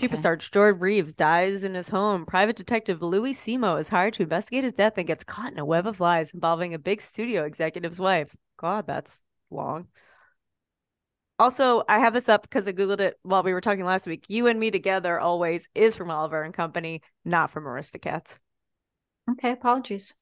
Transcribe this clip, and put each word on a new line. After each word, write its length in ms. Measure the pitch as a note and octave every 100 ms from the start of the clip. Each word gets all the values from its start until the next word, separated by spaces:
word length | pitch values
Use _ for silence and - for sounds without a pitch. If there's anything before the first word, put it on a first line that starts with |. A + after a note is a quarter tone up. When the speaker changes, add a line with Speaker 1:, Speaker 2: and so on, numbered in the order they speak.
Speaker 1:
Okay. 60 | B3
Speaker 2:
superstar 300 | D#3 E3+ E3 -
George 280 | G3+ G#3 F#3
Reeves 340 | F#3 G#3 D#3
dies 500 | D#3 D#3 E3+ F#3+ G3
in 120 | F#3+ F#3
his 140 | F3
home, 360 | G3 G#3 F#3+ D#3+
private 300 | F#3 G#3+ A3+
detective 460 | F3+ A3+ A3 E3
Louis 300 | E3+ F#3+ C4
Simo 460 | C4 - B3+ G#3+ D3+
is 100 | D#3
hired 240 | F#3 G3+ A3
to 80 |
investigate 400 | E3 E3+ - B3+
his 100 | C4
death 240 | G#3+ G#3+ G3+
and 80 | E3
gets 180 | D#3
caught 280 | - - B3
in 80 | D#3+
a 60 | D3
web 200 | E3 G3+
of 140 | G3+
lies 340 | F3 E3+ D#3+
involving 400 | F3 E3 E3 F3
a 60 | E3
big 220 | F3+ G#3
studio 420 | - - A#3 G3 D3+
executive's 540 | D3+ D#3+ F3 E3+ E3+
wife. 360 | F#3+ F3 C#3+ - _ -
God, 300 | E3 G#3 D#3
that's 340 | C#3 - - _ _ _
long. 360 | D3 C#3 D#3 - _ _ _ _ _ _ _ _ _ _ _ _ _ _ -
Also, 460 | A#3+ B3 B3+ A#3 -
I 100 | G#3+
have 140 | A#3
this 160 | A#3+ A#3+
up 200 | G#3 -
'cause 180 | A#3+ G3
I 40 |
Googled 260 | F#3 G3 G3+
it 200 | F#3+ -
while 200 | F3+ F#3+
we 100 | F3+
were 80 | F#3
talking 240 | A3 G3+ F3+
last 220 | F#3 F3
week. 180 | D#3+ -
You 200 | G#3+ A#3+
and 120 | A3
Me 120 | A3
Together 480 | G3 F#3+ F#3+ F3 E3+
Always 480 | E3+ F3 E3+ E3 - -
is 200 | A3 G#3+
from 140 | F3
Oliver 320 | D#3 D#3 D#3
and 120 | D#3
Company, 480 | F3+ E3 E3+ E3 D#3+ - _ E3
not 260 | F3 -
from 140 | D#3 D3
Aristocats. 720 | B2+ - - - D#3 - - _ _ _ _ _ _ _ _ -
Speaker 1:
Okay, 220 | A#3+ B3
apologies. 640 | B3 B3 B3+ B3 G3+ - _